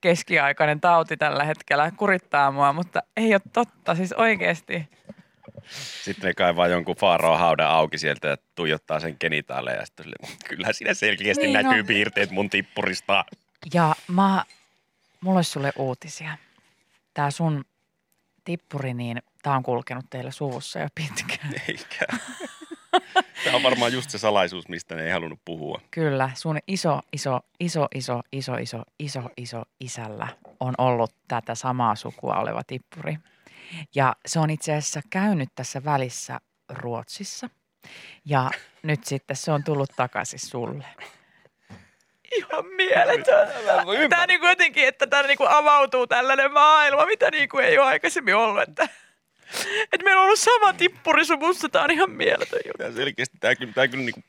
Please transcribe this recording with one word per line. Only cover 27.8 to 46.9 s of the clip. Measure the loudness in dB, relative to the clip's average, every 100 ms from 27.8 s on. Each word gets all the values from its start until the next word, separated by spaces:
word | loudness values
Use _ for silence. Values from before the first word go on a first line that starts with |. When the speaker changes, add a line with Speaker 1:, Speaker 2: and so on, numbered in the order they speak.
| -2
Speaker 1:
iso, | -4 -6 -8 -6
iso, | -10 -6 -6
iso, | -6 -10 -14 _
iso, | -10 -8 -10 -14
iso | -14 -12 -14 _
isällä | -14 -12 -12 -10 -12 -14 -20 _
on | -6 0
ollut | 0 2 0 _ _
tätä | -8 -6
samaa | -8 -4 0 0
sukua | -2 -6 -10 -4 -2
oleva | -2 -6 -8
tippuri. | -12 _ -12 -8 -8 _ _ _ -20 -20 -18 -8
Ja | 0 0 0 -4
se | -2
on | 0
itse | -2 -4
asiassa | -4 -4 -8 -8
käynyt | -2 0 0 -4
tässä | -8 -10 -8
välissä | -2 -2 -2 -8 -12 -14 _ _ _
Ruotsissa. | -12 -8 -8 -10 -14 -14 -12 -14 _ _ _ -20 -20 -20 -20
Ja | -2 0 0 -6 -14 _
nyt | -4 -4
sitten | -4 -8 _ -8
se | -2
on | -2
tullut | -2 -2 -4 -2
takaisin | -4 -2 -8 -10
sulle. | -10 -8 -8 -8 -14 -20 -20 _ _ _ _ _ _ -20 _ _ _ _ _ -6
Ihan | -4 -6 -6
mieletön. | -2 2 4 4 2 4 4 4 0 0
Speaker 3:
Mä | 0
en | 2
voi | 0
ymmärtää. | 2 2
Speaker 1:
Tää | 4
niinku | 4 4
jotenkin, | 4 2 4 2
että | 2 2
tää | 2
niinku | 2 2 4
avautuu | 6 6 6 6 2 2
tällainen | 0 2 2 4
maailma, | 6 8 8 6